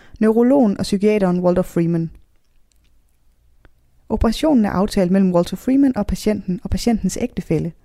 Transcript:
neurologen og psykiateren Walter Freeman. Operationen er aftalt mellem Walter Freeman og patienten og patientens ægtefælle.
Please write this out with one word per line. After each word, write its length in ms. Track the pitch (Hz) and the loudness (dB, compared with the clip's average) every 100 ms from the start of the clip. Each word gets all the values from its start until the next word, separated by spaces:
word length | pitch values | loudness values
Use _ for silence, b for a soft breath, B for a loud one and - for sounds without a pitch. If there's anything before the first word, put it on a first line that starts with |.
| b b | b b
neurologen 580 | 220 220 240 285 226 196 | 0 4 4 4 2 0
og 40 | |
psykiateren 560 | 190 202 208 214 185 180 | -2 0 2 2 0 0
Walter 220 | 180 175 | 0 0
Freeman. 500 | 180 - 170 170 165 - - _ _ _ _ _ _ _ _ _ _ _ _ _ - _ _ _ - | -2 -2 0 0 -4 -10 -20 _ _ _ _ _ _ _ _ _ _ _ _ _ -20 _ _ _ -8
Operationen 560 | 220 233 226 311 277 208 | -2 -2 0 2 2 2
er 40 | |
aftalt 420 | 180 208 208 175 | 0 -2 0 0
mellem 220 | 190 190 | 2 2
Walter 240 | 175 180 190 | 2 -2 -4
Freeman 400 | - 269 277 254 | -2 2 2 0
og 100 | 202 | -4
patienten 520 | 190 - 208 196 175 | -4 -2 -4 -4 -8
og 60 | - | -4
patientens 480 | 190 - 226 190 - | -4 -2 -2 -2 -4
ægtefælle. 500 | 240 - - 156 160 - | -8 -6 -4 -4 -4 -10